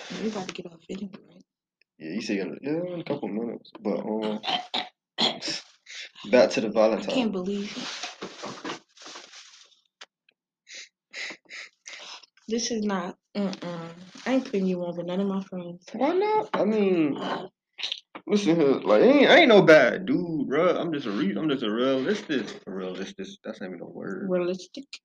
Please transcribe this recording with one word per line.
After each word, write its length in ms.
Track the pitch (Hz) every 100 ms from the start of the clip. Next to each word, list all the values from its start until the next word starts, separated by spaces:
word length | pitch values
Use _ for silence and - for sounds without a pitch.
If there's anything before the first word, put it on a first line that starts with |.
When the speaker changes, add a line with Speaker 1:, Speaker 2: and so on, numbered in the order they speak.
| - 180
Speaker 1:
We 80 | 208
about 180 | 208 185
to 60 |
get 120 | - 175
off 120 | 165 _
anyway, 220 | 190 202 190 -
right? 140 | 180 _ _ _ _ _ _
Speaker 2:
Yeah, 120 | 78
you 80 | 95
say, 140 | 110 101
yeah, 80 | 90 - 139 160 180
in 80 | 175
a 20 |
couple 240 | 160 143 110
minutes. 440 | 101 117 - - -
But, 200 | 104 95
um, 400 | 110 107 107 107 - - - - - _ _ - - - - - - _ - - - - 104
back 180 | 123 -
to 100 | -
the 80 | 110
Valentine. 400 | 107 110 107 98
Speaker 1:
I 40 |
can't 180 | 262 226
believe 440 | 190 180 202 208 247
it. 60 | 247 - - - - - - - - - _ _ - - - - - - - _ _ _ - _ _ _ _ _ _ - - _ _ - - - _ - - _ - - - - - _ -
This 240 | 233 226
is 120 | 226
not, 320 | 208 190 175 - _ 208
mm-mm. 540 | 196 185 175 170 165 170 - - -
I 80 |
ain't 120 | 262 -
putting 200 | 202 185
you 180 | 180
on 120 | 175 175
with 80 | 175
none 140 | 180
of 60 | 202
my 160 | 190
friends. 420 | 190 180 175 175 -
Speaker 2:
Why 200 | 226 269
not? 360 | 359 415 427 440
I 120 | - 196
mean, 520 | 220 196 180 151 131 - - - _ _ - - - _ - -
listen 280 | 208 202 170
here, 180 | 143 127
like, 220 | - 107
I 20 | 220
ain't, 240 | 285 226
I 60 | 269
ain't 100 | 302
no 120 | 208
bad 440 | 160 156 120 101 95
dude, 420 | 151 175 156 113
bro. 260 | 139 180 147
I'm 140 | 170
just 120 | 151 123
a 60 |
re-, 240 | 101 185 175
I'm 120 | 156
just 140 | 135
a 80 | 110
realistic, 920 | 110 131 135 135 208 - 139 104 - -
a 40 |
realistic. 560 | 95 92 92 101 - 95 101
That's 180 | 107 107
not 60 | 98
even 120 | -
a 40 | 87
word. 380 | 85 - 98 190
Speaker 1:
Realistic. 560 | 180 175 185 - - - -